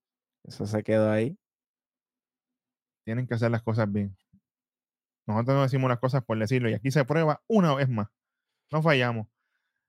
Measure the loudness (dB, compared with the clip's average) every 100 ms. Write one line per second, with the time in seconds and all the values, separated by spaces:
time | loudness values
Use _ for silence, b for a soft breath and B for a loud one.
0 | _ _ _ _ -18 -10 -4 -4 0 2
1 | 2 0 -2 -6 _ _ _ _ _ _
2 | _ _ _ _ _ _ _ _ _ _
3 | -8 -6 -4 -2 0 0 -2 -2 0 -2
4 | -4 -8 _ _ _ _ _ _ _ _
5 | _ _ -4 -2 2 2 2 2 0 0
6 | 0 -2 -2 -2 0 0 0 -2 -2 0
7 | 0 0 0 -2 0 2 4 2 0 -2
8 | -4 _ _ _ _ _ -6 0 2 2
9 | 2 -2 -8 _ _ _ _ _